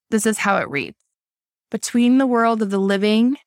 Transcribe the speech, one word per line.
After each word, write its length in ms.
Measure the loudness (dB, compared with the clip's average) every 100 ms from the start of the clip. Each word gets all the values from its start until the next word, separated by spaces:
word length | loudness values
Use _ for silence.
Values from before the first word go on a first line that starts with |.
| _
This 160 | -2 -2
is 140 | -2
how 180 | -2 -2
it 120 | -2
reads. 280 | -6 -8 -14 _ _ _ _ _ _ _
"Between 480 | -10 -4 0 4 4
the 100 | 2
world 340 | 2 2 0
of 100 | -2
the 80 | -2
living 580 | 0 0 2 2 2 -2